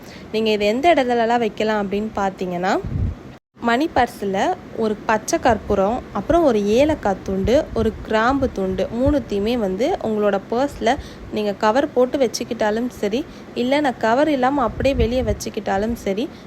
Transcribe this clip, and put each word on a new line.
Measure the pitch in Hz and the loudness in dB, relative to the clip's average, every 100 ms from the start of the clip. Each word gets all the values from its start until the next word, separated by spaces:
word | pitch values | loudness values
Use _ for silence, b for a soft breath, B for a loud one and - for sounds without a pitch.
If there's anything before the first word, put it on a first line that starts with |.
| B B B | B B B
நீங்க | 220 220 | -2 0
இது | 208 | 2
எந்த | 208 240 339 | 2 4 4
இடத்துலலாம் | 294 247 240 226 240 220 | 4 4 2 2 2 0
வைக்கலாம் | - 214 214 | 0 0 0
அப்படின்னு | 196 202 220 214 | 0 -2 -4 -2
பார்த்தீங்கன்னா, | 196 190 180 175 185 320 - - - - - - _ - | -2 -2 -6 -2 0 0 -2 -2 -2 -4 -14 -20 _ -6
மணி | 233 240 330 277 | 0 2 2 2
பர்ஸில் | 240 - 202 190 311 370 - - | 0 -2 -4 0 0 -2 -8 -4
ஒரு | 220 208 - | -2 -2 0
பச்சை | 220 - 330 | -2 0 0
கற்பூரம், | 269 214 - 196 196 247 - | 2 2 0 2 2 0 -4
அப்புறம் | 208 196 339 | -8 2 4
ஒரு | 294 214 | 6 4
ஏலக்காய் | 202 233 302 294 208 190 | 2 4 4 2 0 -2
துண்டு, | - 190 190 277 - | -4 -2 2 2 2
ஒரு | 233 220 - - | -2 -2 -4 -2
கிராம்பு | 220 240 269 247 | 2 2 2 0
துண்டு, | - 190 185 - 226 | -2 -4 -2 -4 0
மூணுத்தையுமே | 277 285 - 202 214 247 | 2 2 0 -2 0 0
வந்து | 190 190 294 - 226 | -2 0 -2 0 -2
உங்களோட | 208 208 196 - | 0 2 0 -2
பர்ஸில் | 233 285 - 220 294 B B - | -2 -2 0 -2 -2 B B -8
நீங்க | 214 208 | -4 -4
கவர் | 196 214 247 302 | 0 2 2 2
போட்டு | 247 254 294 | 2 2 2
வச்சுக்கிட்டாலும் | 233 - 233 226 214 226 247 | 0 0 -6 -2 0 0 -4
சரி, | - 202 240 - B B | -4 -2 -2 -4 B B
இல்ல | - 247 285 | -4 0 2
நான் | 277 233 | 0 0
கவர் | 220 247 311 | 2 4 2
இல்லாம | 269 254 285 | 2 2 2
அப்படியே | 220 - 262 | -2 2 0
வெளியே | 247 226 254 | 2 2 2
வச்சுக்கிட்டாலும் | 220 202 226 208 202 196 220 | 0 -2 -4 -6 -2 0 0
சரி, | 226 202 196 320 B | -2 -2 -2 -4 B